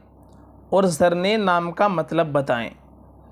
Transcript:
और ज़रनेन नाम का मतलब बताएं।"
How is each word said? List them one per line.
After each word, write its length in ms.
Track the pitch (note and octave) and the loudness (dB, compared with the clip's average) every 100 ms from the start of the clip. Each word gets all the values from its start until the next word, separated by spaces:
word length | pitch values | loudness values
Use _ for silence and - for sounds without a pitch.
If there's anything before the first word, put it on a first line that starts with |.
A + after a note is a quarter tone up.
| - - - - - - - | -20 -20 -20 -20 -20 -20 -2
और 120 | F#3 F#3+ | 2 2
ज़रनेन 560 | D#3 F3 F3 F#3 A3 | 2 2 2 0 0
नाम 280 | G3 F3 F3 | 2 0 -2
का 180 | E3 G3+ | 0 0
मतलब 420 | E3+ D#3 D#3+ D#3+ | 0 -4 -2 0
बताएं।" 380 | C#3+ C#3 A#2+ G#2+ - - - - - - | -2 -2 -4 -4 -12 -20 -20 -20 -20 -20